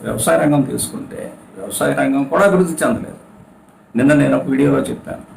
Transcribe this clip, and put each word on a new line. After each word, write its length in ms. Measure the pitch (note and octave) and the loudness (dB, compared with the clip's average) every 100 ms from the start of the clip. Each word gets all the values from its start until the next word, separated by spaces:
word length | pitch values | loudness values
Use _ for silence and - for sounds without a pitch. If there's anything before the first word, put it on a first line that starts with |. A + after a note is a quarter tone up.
వ్యవసాయ 360 | A2 A#2 C#3 D#3+ | -6 -2 2 2
రంగం 240 | D3+ D3 | 4 2
తీసుకుంటే 680 | C3 - - - - - - - - - | 0 -4 -6 -8 -12 -12 -14 -16 -20 -14
వ్యవసాయ 380 | - - C#3+ | -12 -4 -2
రంగం 300 | C#3 C3+ C#3 | 0 0 0
కూడా 200 | C#3 E3+ | 0 2
అభివృద్ధి 400 | G3+ F#3 F3+ D#3+ | 4 4 2 0
చెందలేదు. 360 | B2 A2+ - - - - - - - _ _ A#2 | -2 -2 -6 -14 -20 -20 -20 -20 -20 _ _ 0
నిన్న 160 | C#3 | 4
నేను 240 | D3 C3+ C3+ | 4 4 0
ఒక 80 | |
వీడియోలో 340 | - C3+ C#3+ C#3 | 0 0 2 2
చెప్పాను 440 | - - - - - | -2 -8 -10 -14 -16